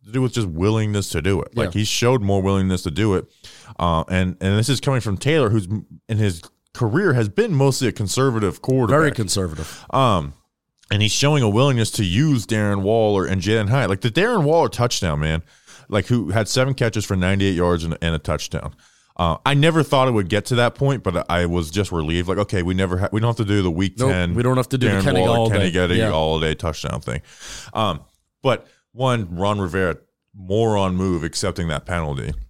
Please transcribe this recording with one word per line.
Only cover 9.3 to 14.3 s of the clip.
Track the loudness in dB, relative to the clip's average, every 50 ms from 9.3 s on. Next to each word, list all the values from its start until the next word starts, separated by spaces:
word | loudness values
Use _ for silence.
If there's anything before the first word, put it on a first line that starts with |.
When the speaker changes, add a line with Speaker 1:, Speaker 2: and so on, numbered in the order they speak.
| -2 -2 -2 -4 -4 -8 -10 -12 -12 -18 -14 -4
Speaker 1:
Um, | 0 2 2 4 2 2 0 -4 -8 _ _ _ _ _ _ _ _ _ _ _
and | 0 2
he's | 2 2 2
showing | 2 2 2 4 4
a | 4 4
willingness | 4 4 4 4 4 2 0 0
to | 0 -2 0
use | 0 2 2 4 4 2 0 0
Darren | -2 -2 0 0 0 0 0
Waller | 0 0 2 2 2 2 2 2 0
and | 0 -2 -2
Jalen | 0 2 2 2 2 2
Hyatt. | 2 0 2 0
Like, | -2 0
the | -2 -2
Darren | 0 2 0 2